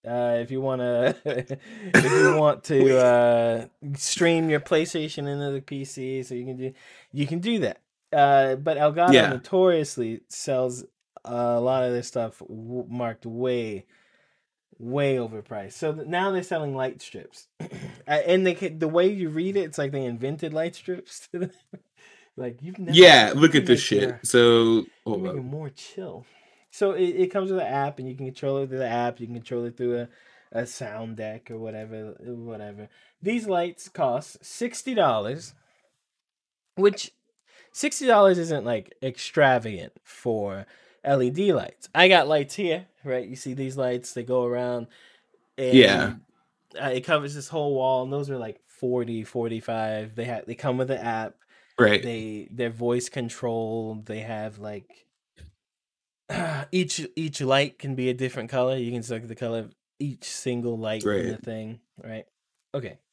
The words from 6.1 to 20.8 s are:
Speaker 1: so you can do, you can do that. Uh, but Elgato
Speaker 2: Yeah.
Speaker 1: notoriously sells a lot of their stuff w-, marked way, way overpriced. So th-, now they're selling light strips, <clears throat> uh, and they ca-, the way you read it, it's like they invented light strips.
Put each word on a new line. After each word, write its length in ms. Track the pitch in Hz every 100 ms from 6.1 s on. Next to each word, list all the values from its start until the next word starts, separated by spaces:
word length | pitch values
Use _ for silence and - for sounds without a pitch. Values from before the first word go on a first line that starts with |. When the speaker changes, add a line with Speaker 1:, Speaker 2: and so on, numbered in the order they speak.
| 131
Speaker 1:
so 120 | 127
you 80 | 123
can 120 | 127 127
do, 160 | 131 131 - - _
you 120 | 139 143
can 120 | 165
do 200 | 202 226
that. 200 | 117 - _ _ _
Uh, 420 | 147 143 139 135
but 220 | 131 151 147
Elgato 340 | 151 156 175
Speaker 2:
Yeah. 180 | 131 104
Speaker 1:
notoriously 920 | 127 - 190 185 170 143 - 113 113 _
sells 560 | - - 127 127 123 - _ _ -
a 340 | - 120 120 120
lot 240 | 123 131
of 80 | 127
their 120 | 123
stuff 340 | 117 123 113 -
w-, 460 | - 110 113 123 -
marked 380 | 123 117 110
way, 600 | 117 117 127 123 113 98 - _ _ _ _ _ _ _ _ _
way 380 | 117 139 139 131
overpriced. 560 | 113 110 - 110 98
So 180 | - 160
th-, 160 | 156 147
now 240 | 175 196
they're 120 | 185
selling 320 | 180 165 147
light 260 | 135 131 -
strips, 460 | - 95 - - _
<clears throat> 60 | _
uh, 60 | 151 - - - -
and 380 | 151 165 185
they 80 | 185
ca-, 160 | 170 185
the 180 | 160 160
way 240 | 170 185
you 180 | 202 165
read 280 | 156 185 196
it, 40 |
it's 180 | 160 151
like 120 | 139
they 140 | 139
invented 480 | 127 117 131 156 160
light 220 | 156 170
strips. 520 | 175